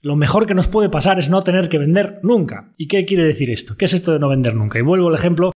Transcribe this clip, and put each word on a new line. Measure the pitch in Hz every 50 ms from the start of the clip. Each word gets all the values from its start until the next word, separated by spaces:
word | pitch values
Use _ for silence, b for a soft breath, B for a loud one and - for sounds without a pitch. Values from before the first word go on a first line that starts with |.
Lo | _ 143 147
mejor | 151 147 139 - 202 220
que | 214 202
nos | 185 175 -
puede | 190 220 208 196
pasar | - 151 - 190 190 180
es | 160 139
no | 175 196 190
tener | 190 180 185 185 160
que | 165 151
vender | 143 147 165 196 202 202 - - -
nunca. | 185 240 220 170 123 - 98 - - _
¿Y | _ 160 147
qué | - 196 180
quiere | 190 196 180 165
decir | 156 147 - 143 120
esto? | 117 - - - 107 -
¿Qué | 202
es | 175 -
esto | 180 180 175 160
de | 151
no | 147 139
vender | 139 131 127 120 110
nunca? | 113 107 107 - 113
Y | 117
vuelvo | 143 180 190 180 170
al | 160
ejemplo | 160 165 175 175 160 175 185 -